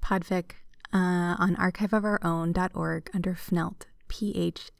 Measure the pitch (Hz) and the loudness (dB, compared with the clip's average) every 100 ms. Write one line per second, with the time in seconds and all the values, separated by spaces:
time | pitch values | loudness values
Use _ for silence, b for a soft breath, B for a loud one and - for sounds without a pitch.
0 | - 190 - 180 175 - - - - 190 | 0 0 2 -2 -2 -12 -18 -18 0 2
1 | 180 180 175 170 185 165 180 - 208 220 | 4 4 2 2 2 2 0 0 0 2
2 | 208 208 170 165 165 180 185 170 165 165 | 2 0 0 0 0 2 0 0 -2 -2
3 | - 185 190 175 - 170 170 - - - | -4 -2 -2 -4 0 0 0 -6 -18 -18
4 | - - 208 180 170 - - | -10 -4 -2 0 -2 -4 -16